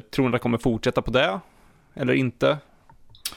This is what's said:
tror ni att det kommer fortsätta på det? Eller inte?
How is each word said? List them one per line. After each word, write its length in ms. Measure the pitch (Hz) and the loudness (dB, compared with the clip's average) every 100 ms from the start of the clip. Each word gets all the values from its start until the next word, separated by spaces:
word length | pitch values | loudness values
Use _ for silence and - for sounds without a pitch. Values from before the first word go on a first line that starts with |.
| - | -4
tror 100 | - | 0
ni 20 | 127 | 0
att 40 | |
det 60 | 123 | 0
kommer 180 | 120 117 | 0 0
fortsätta 440 | 131 110 123 - | 0 0 0 -2
på 100 | 117 | 0
det? 280 | 120 160 190 - _ - _ _ | 2 2 -2 -10 _ -20 _ _
Eller 200 | - 127 | -6 0
inte? 440 | 135 131 - 135 147 - _ _ - - - - | 2 0 0 0 0 -6 _ _ -20 -20 -14 -14